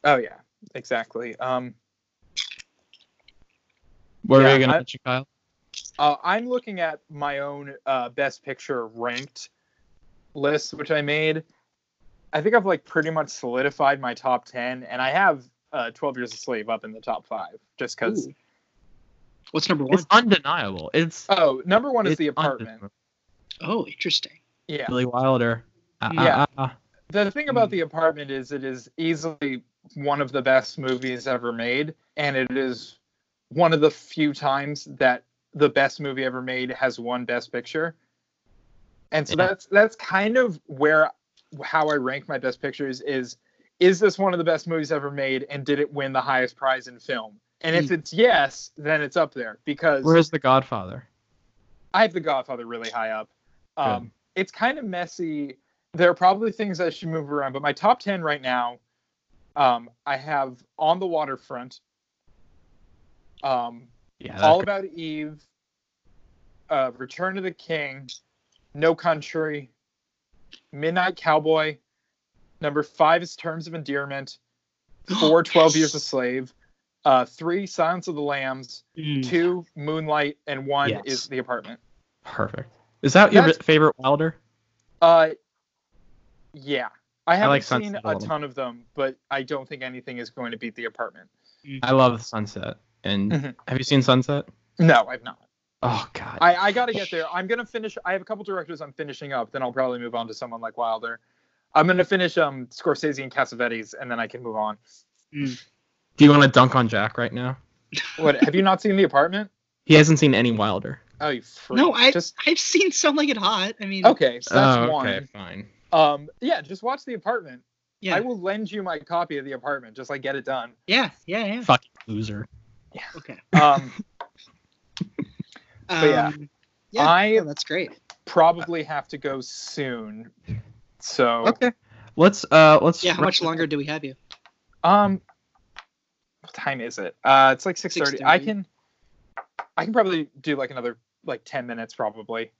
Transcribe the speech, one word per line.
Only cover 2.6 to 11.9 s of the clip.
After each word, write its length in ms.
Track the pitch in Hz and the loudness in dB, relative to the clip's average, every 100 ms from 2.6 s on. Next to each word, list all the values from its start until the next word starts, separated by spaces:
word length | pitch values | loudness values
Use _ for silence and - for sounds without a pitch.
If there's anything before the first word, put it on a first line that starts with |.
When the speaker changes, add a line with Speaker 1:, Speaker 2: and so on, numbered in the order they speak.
| - _ _ _ _ _ _ _ _ _ _ _ _ _ _ _ | -20 _ _ _ _ _ _ _ _ _ _ _ _ _ _ _
Speaker 2:
What 160 | - 135 | 6 8
Speaker 1:
yeah, 80 | 135 | 8
Speaker 2:
are 40 | |
you 60 | 135 | 8
gonna 140 | 131 | 4
Speaker 1:
I, 40 | 156 | 2
Speaker 2:
mention, 220 | 131 - 131 | -2 -10 -4
Kyle? 220 | 127 139 _ _ _ _ - - - | -4 -6 _ _ _ _ -18 -16 0
Speaker 1:
uh, 160 | 147 143 | 2 2
I'm 260 | 175 202 240 | -2 -2 -2
looking 300 | 247 240 190 | -6 -6 -4
at 200 | 165 156 _ | -4 -6 _
my 300 | 147 143 139 | -8 -6 -6
own, 360 | 143 143 143 135 - | -8 -10 -14 -12 -4
uh, 240 | 131 123 | -2 -2
Best 340 | 120 139 - | -4 -4 -4
Picture 440 | - 131 - 131 113 | -12 -12 -6 -6 -6
ranked 640 | 117 120 123 139 - - _ _ _ _ _ _ _ _ | -6 -6 -6 -10 -16 -20 _ _ _ _ _ _ _ _
list, 400 | - 143 151 - | -4 -2 -2 -4
which 180 | 151 147 | -12 -2
I 100 | 156 | -2
made. 420 | 143 151 156 156 - _ _ _ _ | 0 0 0 -2 -8 _ _ _ _